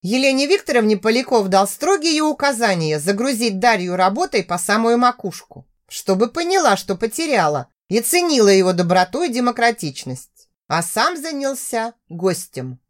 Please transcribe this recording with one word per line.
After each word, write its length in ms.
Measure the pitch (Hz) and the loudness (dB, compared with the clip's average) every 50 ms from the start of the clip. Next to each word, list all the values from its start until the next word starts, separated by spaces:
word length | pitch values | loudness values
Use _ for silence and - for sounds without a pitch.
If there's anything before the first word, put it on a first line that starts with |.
Елене 440 | - 175 226 254 269 269 269 262 277 | -4 -2 -2 2 2 2 2 2 2
Викторовне 500 | 285 381 403 - - 277 240 220 214 214 | 2 2 0 0 0 0 2 4 2 0
Поляков 520 | 190 - 220 226 247 247 - 269 226 202 185 | 2 2 2 2 2 0 2 2 2 2 4
дал 180 | 190 190 202 | 2 2 2
строгие 560 | 196 - - 285 349 392 320 302 330 311 302 | 2 -2 -4 0 0 0 2 0 0 0 2
указания 760 | 311 302 294 - 285 285 269 220 233 214 190 170 160 156 151 151 | 0 0 0 0 0 0 0 0 0 0 0 0 0 -2 -2 -2
загрузить 640 | 147 180 202 196 240 277 269 214 240 226 196 185 | -2 -2 -2 0 -2 -2 -2 0 -2 -2 -2 2
Дарью 360 | 214 240 226 196 180 180 180 | 2 2 2 2 -2 -4 0
работой 460 | 185 185 190 196 269 359 359 - 220 | 2 2 2 2 0 -4 -2 -2 -4
по 160 | 175 - 175 180 | -2 -2 -6 -6
самую 400 | - - 208 220 226 233 233 240 | -2 0 0 2 2 2 2 4
макушку, 680 | 247 247 240 - - 185 - - - _ - - - _ _ _ _ _ | 2 2 0 0 -10 -10 -10 -10 -20 _ -20 -20 -20 _ _ _ _ _
чтобы 400 | - - - - 190 185 233 233 | -16 -8 -2 -2 0 0 0 -2
поняла, 480 | - 330 339 339 381 392 330 247 196 | -2 -4 -2 0 0 2 4 4 2
что 200 | 185 - - 190 | 2 -2 -6 -6
потеряла, 720 | 175 226 226 - - 330 302 277 208 165 151 147 135 131 _ _ _ _ _ | -4 -4 -6 -4 -4 -4 0 0 2 2 0 0 -2 -6 _ _ _ _ _
и 120 | 180 233 | -2 -2
ценила 480 | 233 - 339 359 349 339 302 247 214 202 | 0 0 0 0 2 2 2 4 6 6
его 240 | 196 190 185 185 | 6 4 4 2
доброту 500 | 185 175 180 165 185 185 180 180 - 277 | 2 0 0 2 2 2 2 2 -2 -4
и 100 | 349 311 | -4 -2
демократичность. 1160 | 226 254 247 240 233 240 233 240 226 - - 147 135 - - 135 127 127 - _ _ _ _ _ _ _ _ | -2 -2 -2 -2 0 2 0 0 0 -2 -8 -10 -10 -10 -12 -12 -12 -12 -14 _ _ _ _ _ _ _ _
А 160 | _ 147 165 | _ -4 -4
сам 340 | 170 - - 214 247 330 359 | -2 -2 -2 0 0 0 -2
занялся 800 | 311 277 330 311 277 277 269 277 254 - - - 226 226 233 _ _ _ _ | -4 -8 -8 -8 -6 -6 -6 -6 -6 -10 -6 -6 -4 -6 -6 _ _ _ _
гостем. 720 | 170 165 180 190 170 180 - - _ 131 127 131 127 _ _ | -10 -4 -2 -2 -2 -2 -8 -12 _ -12 -10 -10 -12 _ _